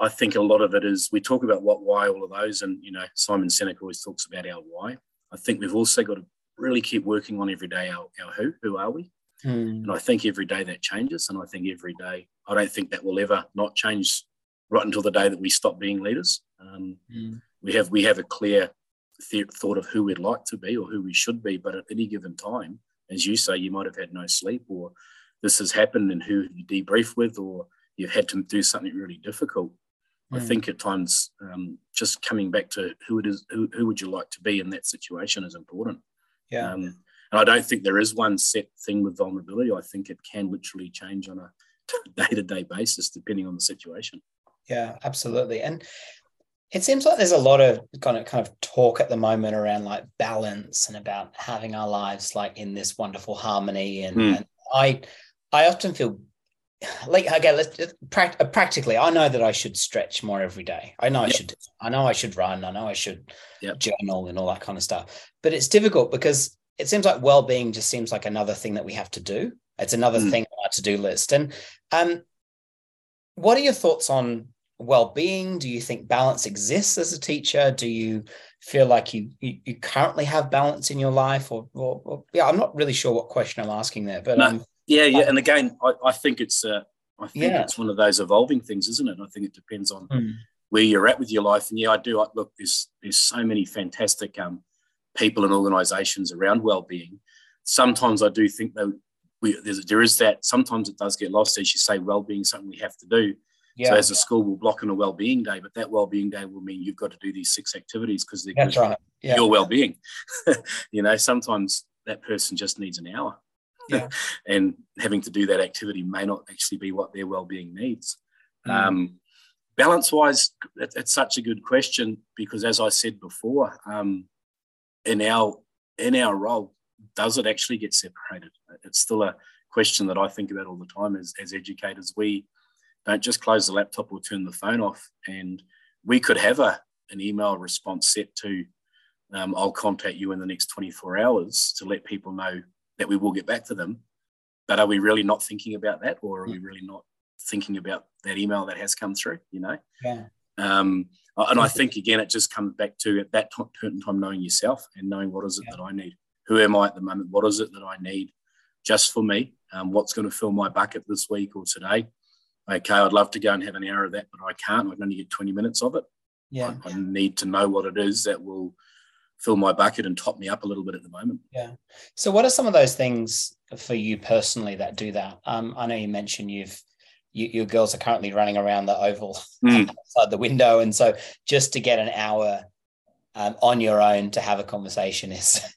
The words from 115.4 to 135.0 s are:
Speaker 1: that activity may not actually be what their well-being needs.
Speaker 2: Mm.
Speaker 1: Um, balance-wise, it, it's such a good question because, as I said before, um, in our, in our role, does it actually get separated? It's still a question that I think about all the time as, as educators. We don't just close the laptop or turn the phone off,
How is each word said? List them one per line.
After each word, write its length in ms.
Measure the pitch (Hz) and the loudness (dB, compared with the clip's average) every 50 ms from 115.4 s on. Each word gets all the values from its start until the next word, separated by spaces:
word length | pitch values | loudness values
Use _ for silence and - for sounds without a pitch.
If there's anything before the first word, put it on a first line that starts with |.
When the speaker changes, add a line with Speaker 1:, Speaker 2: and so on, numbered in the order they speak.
| 101 | 2
Speaker 1:
that 140 | 95 - 98 | 2 4 2
activity 420 | 92 - - - 110 104 95 92 | 2 -2 -4 -10 -8 -8 -8 -6
may 220 | 90 92 95 98 98 | -6 -6 -6 -4 -4
not 180 | 98 98 - - - | -4 -6 -6 -10 -16
actually 280 | - - - - 101 98 | -8 -6 -6 -6 -6 -6
be 140 | 101 95 | -8 -6
what 200 | 92 98 92 - | -4 -4 -6 -6
their 140 | - 98 98 | -6 -10 -8
well-being 480 | 95 95 92 92 87 95 92 90 87 87 | -6 -6 -8 -8 -8 -12 -12 -12 -14 -10
needs. 440 | 98 120 131 110 - - - - _ _ _ _ _ _ _ _ _ - | -8 -6 -6 -6 -8 -10 -12 -12 _ _ _ _ _ _ _ _ _ -8
Speaker 2:
Mm. 40 | - 98 98 98 | -2 0 2 2
Speaker 1:
Um, 280 | 95 95 92 90 90 90 _ _ _ _ _ _ _ _ _ _ _ - | 2 2 0 -2 -4 -8 _ _ _ _ _ _ _ _ _ _ _ 2
balance-wise, 760 | - 135 160 170 170 - - 156 151 147 143 139 - - - _ - - - - | 4 6 6 6 6 4 4 6 6 6 6 6 4 2 0 _ -6 -20 -16 -10
it, 160 | - 127 - - | -10 -10 -8 -8
it's 160 | - 117 - | -6 -2 0
such 260 | - 139 131 - - 127 | 2 2 2 0 0 -4
a 40 | |
good 200 | 113 117 110 101 - | -2 -2 -4 -4 -2
question 540 | - 127 135 131 - - - 117 110 110 - _ _ _ | 2 2 4 4 2 -2 -2 -2 -2 -4 -8 _ _ _
because, 280 | - 107 - - 107 110 | -10 -10 -8 -6 -2 0
as 140 | 113 110 113 | 2 2 2
I 80 | 110 107 | 2 2
said 280 | - - - 110 104 101 | 2 2 0 -2 -4 -8
before, 580 | - 90 - - - 117 135 143 127 - - - - | -18 -18 -14 -8 -4 0 2 2 2 0 -2 -12 -14
um, 400 | 104 104 104 101 98 95 92 92 _ _ _ _ _ _ _ _ _ _ _ _ _ _ _ - | -10 -6 -4 -2 -2 -2 -4 -6 _ _ _ _ _ _ _ _ _ _ _ _ _ _ _ -2
in 160 | - 110 104 | -2 0 2
our, 340 | 107 110 113 113 110 104 - - _ _ _ _ _ _ - | 2 2 4 4 2 2 0 -8 _ _ _ _ _ _ -10
in 180 | - 110 123 131 | -2 0 2 4
our 200 | 127 123 107 98 | 4 4 2 0
role, 380 | 98 101 113 120 110 98 - _ _ _ _ _ _ _ _ - | 0 0 0 -2 -2 -4 -6 _ _ _ _ _ _ _ _ -4
does 220 | - 104 113 110 135 | -2 -2 0 0 0
it 80 | 113 | 0
actually 320 | 110 104 - - - 123 104 | 0 0 -2 -2 -4 -4 -6
get 160 | 107 - - | -4 -2 -2
separated? 560 | - - 90 _ - - - 92 90 85 82 _ _ _ _ - - _ | -2 -2 -4 _ -16 -14 -14 -14 -14 -16 -20 _ _ _ _ -20 -20 _
It's 140 | 95 - - | -6 -2 -2
still 240 | - - 113 107 | 0 0 2 0
a 120 | 104 92 - _ _ - _ _ _ _ | 0 0 -2 _ _ -20 _ _ _ _
question 360 | - 113 107 - - - 101 95 | 2 2 2 4 2 0 0 0
that 100 | 92 98 | 2 0
I 100 | 98 98 | 0 0
think 220 | - 107 101 90 | -2 -8 -8 -8
about 160 | 98 98 95 | -8 -10 -10
all 100 | 92 90 | -12 -14
the 100 | 87 90 | -16 -18
time 300 | 90 - 98 104 104 98 | -16 -8 -6 -4 -4 -4
as, 160 | 92 90 87 - - | -6 -8 -12 -14 -14
as 140 | 98 90 98 | -14 -12 -12
educators. 580 | 98 95 101 92 - - 98 92 98 92 - - | -12 -12 -12 -14 -10 -10 -10 -10 -10 -14 -12 -4
We 280 | 107 107 107 101 98 - _ _ _ _ _ _ _ _ _ _ _ - | -2 -2 -2 -2 -4 -6 _ _ _ _ _ _ _ _ _ _ _ -2
don't 160 | 104 107 107 | -2 -2 0
just 180 | - 123 113 - | 0 -4 -4 -2
close 260 | - 113 110 110 - | 2 2 4 4 2
the 60 | 95 | 2
laptop 400 | 95 101 101 - - - 104 - | 0 0 -2 -2 -4 -10 -10 -10
or 80 | 98 92 | -10 -14
turn 240 | - - 104 95 92 | -10 -10 -8 -8 -8
the 80 | 92 | -8
phone 300 | 90 - 98 107 117 117 | -10 -8 -4 -2 -2 0
off, 260 | 107 98 - - | -2 -4 -6 -8